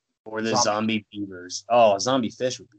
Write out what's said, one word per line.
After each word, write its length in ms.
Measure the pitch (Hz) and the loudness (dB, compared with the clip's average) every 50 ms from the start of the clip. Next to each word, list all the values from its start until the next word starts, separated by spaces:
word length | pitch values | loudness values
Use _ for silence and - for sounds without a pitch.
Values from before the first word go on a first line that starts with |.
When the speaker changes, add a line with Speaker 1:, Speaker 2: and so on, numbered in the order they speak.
| _ _ _ _ - | _ _ _ _ -16
Speaker 1:
Or 160 | - 110 110 | -12 -8 -6
the 160 | 110 113 113 | -4 -2 0
Speaker 2:
Zombie. 60 | 110 | 0
Speaker 1:
zombie 440 | - 110 104 107 110 110 110 107 104 _ | 0 0 0 0 0 -2 -2 -2 -4 _
beavers. 520 | 107 104 101 95 92 90 90 90 - - - - | -12 -12 -10 -10 -12 -14 -14 -14 -14 -12 -4 2
Oh, 300 | 117 120 117 107 98 98 | 4 6 6 6 6 4
zombie 320 | - 123 131 135 117 101 | 0 0 0 0 -2 -4
fish 280 | - - 127 127 123 - | -4 -4 -6 -6 -6 -8
would 120 | - _ | -16 _
be 80 | _ | _